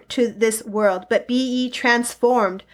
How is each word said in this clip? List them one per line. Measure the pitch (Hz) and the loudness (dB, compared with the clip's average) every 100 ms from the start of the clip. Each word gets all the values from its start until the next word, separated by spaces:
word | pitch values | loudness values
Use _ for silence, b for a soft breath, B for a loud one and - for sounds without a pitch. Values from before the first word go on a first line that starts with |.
| - | -6
to | - 240 | -2 -2
this | 202 220 220 - | 2 0 0 -4
world, | 208 208 185 - | 0 2 0 0
but | 226 - | -2 0
be | 247 | -2
ye | 262 247 254 | 0 -2 -4
transformed | - 247 240 240 - 240 247 196 190 b | -2 0 2 0 0 2 2 0 -2 b